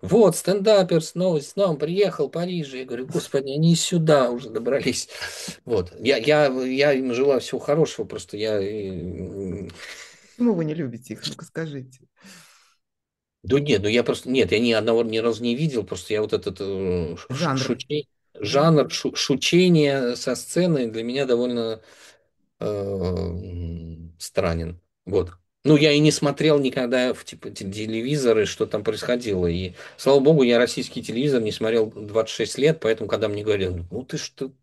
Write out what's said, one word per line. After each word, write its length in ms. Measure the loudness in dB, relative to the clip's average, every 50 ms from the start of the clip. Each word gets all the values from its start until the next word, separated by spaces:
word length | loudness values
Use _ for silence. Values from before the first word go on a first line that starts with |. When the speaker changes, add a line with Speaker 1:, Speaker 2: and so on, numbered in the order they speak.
Speaker 1:
«Вот, 340 | -2 2 4 6 6 6 4
стендапер 640 | 2 -2 0 0 2 4 4 6 6 4 4 2 0
снова, 380 | 0 -2 -6 -2 0 0 0 0
снова 360 | -2 -4 -2 0 0 0 0
приехал 520 | -2 -2 -2 2 2 2 0 2 -2 -4 -4
в 20 |
Париж». 440 | -2 -6 -6 -4 -4 -6 -6 -6 -8
Я 100 | -12 -10
говорю: 220 | -8 -8 -8 -8
«Господи, 440 | -4 -4 -6 -4 -2 -2 -2 -2 -2
они 200 | -2 2 4 4
и 40 | 4
сюда 540 | 4 2 0 0 0 4 4 4 4 4 2
уже 200 | 0 -4 -8 -8
добрались». 580 | -8 -6 -2 0 0 0 0 -2 -2 -4 -8 -10 -12 -12 -12 -12 -12 -12 -14 -14 -14 -16 _
Вот. 280 | -2 0 0 0 -2 -8 -4
Я, 160 | 0 2 2 2
я, 280 | 4 4 4 4 4 2 2 -2 -4
я 280 | -2 0 2 2 4
им 220 | 4 2 0 -2 0
желаю 260 | 2 2 2 2 2
всего 180 | 0 -4 -8 -6
хорошего, 460 | -2 0 2 2 2 0 0 -8 -8
просто 300 | -8 -8 -12 -12 _ -8
я, 240 | -4 -2 -2 0 -2
э, 1040 | -2 -4 -4 -6 -6 -6 -8 -8 -8 -8 -8 -8 -10 -10 -8 -8 -8 -8 -8 -8 -10 -12 -14 -16 -18 -18 -18 -18 -20 -20 -20 _ _ _ _
Speaker 2:
Почему 180 | -2 0 0 2
вы 100 | 0 -2
не 100 | -4 -4
любите 400 | -4 -6 -6 -8 -12 -12 -14 -14
их? 120 | -10 -10
Ну-ка 180 | -12 -12 -12 -18
скажите. 600 | -14 _ -10 -10 -8 -10 -12 -14 -16 -20 _ _ _ _ _ _ -20 -20 -20 -20 _ _ _ _ _ _ _ _ _ _ _ _ _ _ _ _ _ _ _
Speaker 1:
Да 180 | _ 0 2 2
нет, 220 | 4 2 2 2
ну 60 | 2 2
я 140 | 2 2
просто, 260 | 2 2 -2 -4 -4 0
нет, 220 | 2 2 2 4
я 60 | 2 2
ни 140 | 4 4
одного 300 | 2 2 2 2 2 2 2
ни 140 | 0 -2 0
разу 240 | 0 0 -2 0
не 120 | -2 -2 -2
видел, 300 | 0 -2 0 0 -2 -4
просто 280 | -4 -8 -10 -6 -4 -2
я 60 | -2
вот 120 | 0 0
этот, 240 | -2 -2 -2 -4 -8 -6
э, 560 | -6 -6 -4 -4 -2 -2 -2 -2 -2 -4 -8
ш-, 120 | -12 -12 -10
ш-, 180 | -6 -2 -2 0
Speaker 2:
Жанр. 220 | 0 0 0 -2 -4
Speaker 1:
шуче-, 300 | -6 -4 _ -6 -6 -6 _ _ _ _ _ _ -10 -8 0
Speaker 2:
Мгм. 220 | 2 4 6 6 6
Speaker 1:
жанр 160 | 4 4 2
шу-, 240 | -2 -4 -4 -4 -4
шучения 1000 | -4 0 0 0 0 2 2 4 4 6 6 6 6 6 4 2 2 0 -2 -2
со 180 | -4 -4 -4 -4
сцены 540 | -4 -6 -4 -2 0 2 2 2 0 0 -2
для 140 | -4 -6 -6
меня 220 | -4 -2 -4 0
довольно, 540 | 2 2 2 2 0 -2 -2 -2 -4 -6 -8 _ _ -20 _ -20 -20 -20 _ _ _ _ _ _ _ _ _
э, 60 | -6
м, 1500 | -4 -4 -4 -4 -4 -4 -4 -2 -2 -2 -2 -4 -6 -6 -8 -10 -10 -10 -8 -8 -8 -8 -10 -10 -12 -14 -14 -16 -18 -18 _
странен. 640 | -18 -6 _ -2 0 0 -2 -2 -4 -8 -10 -14 _ _ _ _ _
Вот. 260 | -2 -2 -2 -2 -2 -8 _ _ _ _ _ _
Ну, 120 | 4 6
я 160 | 6 6 6
и 80 | 6 6
не 120 | 6 4
смотрел 460 | 4 4 0 -2 0 2 4 4 4 4
никогда 540 | 2 0 0 -2 -2 0 0 0 0 0 -2
в, 100 | -6 -10
типа, 260 | -18 -18 -14 -14 -14
те-, 200 | -12 -10 -10 -8
телевизоры, 760 | -8 -6 -6 -4 -4 -4 -2 -2 -2 0 2 4 4 4 2
что 200 | 0 0 -4 -2
там 180 | -2 -2 -2 -2
происходило. 640 | -2 -4 -4 -2 -2 -2 -2 -2 -2 -2 0 0
И, 280 | 0 0 -2 -4 -8 -10 -14 -20 -20 -18 -2
слава 220 | 2 4 4 6
богу, 220 | 6 6 6 6 6
я 140 | 4 6 4
российский 440 | 4 2 0 -6 -8 -8 -10 -12
телевизор 400 | -10 -6 -4 -2 0 0 0 0
не 100 | 0 -2
смотрел 380 | -4 -4 -2 0 0 0 0 -2
двадцать 440 | -4 -12 -14 -4 -2 -2 -2 -2 -2
шесть 220 | -4 -4 -4 -2 2
лет, 220 | 2 2 2 2
поэтому, 280 | 0 0 0 0 -2 -4
когда 180 | -2 -2 0 -2
мне 160 | -2 -2 0
говорят: 300 | 0 0 0 0 -2 -2 -6 -8 -8
«Ну 140 | -10 -10 -10
ты 140 | _ -8 -10
что?» 340 | -10 -10 _ -10 -10 -10 -10 _